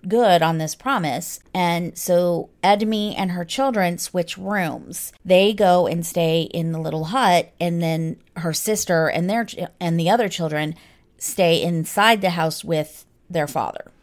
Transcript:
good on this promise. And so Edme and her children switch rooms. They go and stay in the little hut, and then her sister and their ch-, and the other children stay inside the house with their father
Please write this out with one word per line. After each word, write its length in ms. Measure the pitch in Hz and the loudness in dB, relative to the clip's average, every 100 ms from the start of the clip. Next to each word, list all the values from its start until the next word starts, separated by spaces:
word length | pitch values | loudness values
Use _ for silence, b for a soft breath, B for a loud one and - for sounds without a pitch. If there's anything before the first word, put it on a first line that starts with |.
| 185 | 0
good 360 | 226 226 175 | 2 6 6
on 160 | 160 160 | 4 0
this 180 | 156 - | -4 -6
promise. 640 | 262 262 156 131 170 - _ | -2 -2 -2 -4 -6 -14 _
And 440 | - 175 170 175 - | -2 0 0 -4 -8
so 520 | - 175 175 170 - _ | 0 2 2 0 -4 _
Edme 540 | 185 208 214 220 208 - | 2 2 2 -2 -4 -4
and 140 | 190 | -4
her 140 | 180 170 | -4 -6
children 520 | - 269 226 180 175 | -2 0 0 0 -2
switch 400 | - 185 170 - | -6 -4 -4 -6
rooms. 760 | 190 202 165 127 - - - _ | -4 -2 -2 -6 -12 -14 -14 _
They 300 | - 185 196 | 4 6 6
go 340 | 208 196 180 156 | 4 4 6 4
and 180 | 170 165 | 0 -4
stay 360 | - 165 165 | 0 2 0
in 320 | 160 - 165 | -2 -4 -4
the 80 | 160 | -4
little 240 | 160 156 156 | -4 -4 -4
hut, 480 | 240 226 175 - _ | 2 4 4 2 _
and 240 | 175 170 | -4 0
then 360 | 165 160 160 - _ - | -2 -2 -4 -6 _ -8
her 160 | 165 | -6
sister 560 | 151 - 214 - 170 160 | -4 -2 -2 2 2 2
and 220 | - 180 | 0 0
their 160 | 226 233 | -2 -4
ch-, 140 | - 180 _ | -8 -12 _
and 180 | 170 165 | -2 0
the 120 | 165 | 2
other 180 | 233 208 | 2 2
children 480 | - 165 151 151 156 b b b _ | -2 -4 -2 -4 -8 b b b _
stay 460 | - - 175 165 | -10 0 2 2
inside 560 | 104 170 160 - 214 226 | 0 -2 -4 2 4 4
the 120 | 190 | 0
house 340 | 170 160 156 - | -2 -4 -4 -4
with 400 | 160 151 - _ _ _ | -4 -4 -12 _ _ _
their 180 | 160 147 | -4 -4
father 460 | 156 107 - - _ | -4 -6 -8 -16 _